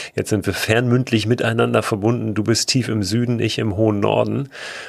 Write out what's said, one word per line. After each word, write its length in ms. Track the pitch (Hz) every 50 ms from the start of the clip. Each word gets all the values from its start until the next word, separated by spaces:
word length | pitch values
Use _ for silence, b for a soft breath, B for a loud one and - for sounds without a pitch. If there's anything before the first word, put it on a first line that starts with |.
| B B B
Jetzt 140 | 107 104 -
sind 160 | 110 101 95
wir 80 | 101 92
fernmündlich 760 | - - - 110 117 127 120 120 127 127 - 120 110 101 110
miteinander 540 | 123 - - 117 113 117 117 120 117 113
verbunden. 520 | 107 - 113 101 98 113 123 117 110 110 101
Du 100 | 110 104
bist 260 | 110 113 - - -
tief 200 | - 131 110 113
im 120 | 113 107
Süden, 380 | 92 90 104 120 120 120 120 110
ich 180 | 110 110 - -
im 200 | 117 110 90 104
hohen 240 | 110 110 104 101
Norden. 480 | 101 107 104 113 113 107 107 123 139 B B B B B B B B